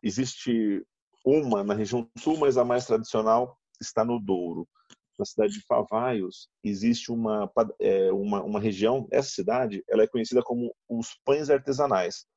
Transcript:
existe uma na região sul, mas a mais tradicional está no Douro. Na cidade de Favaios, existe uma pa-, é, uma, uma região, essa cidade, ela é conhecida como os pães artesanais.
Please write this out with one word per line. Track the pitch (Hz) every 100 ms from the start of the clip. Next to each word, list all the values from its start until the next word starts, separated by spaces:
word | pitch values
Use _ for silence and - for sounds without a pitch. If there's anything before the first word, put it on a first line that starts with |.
existe | 110 101 131 - - 117 107 98 - _ _ _ -
uma | 151 139 107
na | 101
região | 104 104 120 117 -
sul, | - 160
mas | 143 127
a |
mais | 123 123 123
tradicional | 110 110 117 110 113 127 _ _ _
está | - - 113
no | 120
Douro. | 101 92 87 82 85 _ _ _ _ _
Na | 101
cidade | - 104
de | 104 -
Favaios, | 120 107 110 123 117 92 - - _
existe | 104 98 113 117 -
uma | 117 113 107 98
pa-, | - 110 -
é, | 104 95 95
uma, | 95 101 101
uma | - 104
região, | 110 95 107 131 117
essa | - 139
cidade, | - 95 123 120 98 -
ela | 107
é | 110
conhecida | 120 113 123
como | - 120 120 - _
os | 117 117 -
pães | - 143 147
artesanais. | 139 139 131 143 98 90 - -